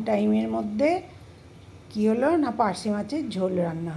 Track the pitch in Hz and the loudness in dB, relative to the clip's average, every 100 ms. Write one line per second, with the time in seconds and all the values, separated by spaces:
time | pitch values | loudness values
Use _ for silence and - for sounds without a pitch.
0 | 220 208 214 214 226 226 214 214 294 359 | 0 0 2 2 0 -2 -2 2 2 2
1 | - - - - - - - - - 214 | -4 -18 -20 -20 -20 -20 -20 -20 -10 0
2 | 214 226 269 339 269 220 214 180 220 208 | 2 4 4 2 2 2 0 0 -2 -2
3 | 208 302 247 185 185 185 170 160 165 | -2 -4 -4 -2 0 0 -2 -2 -6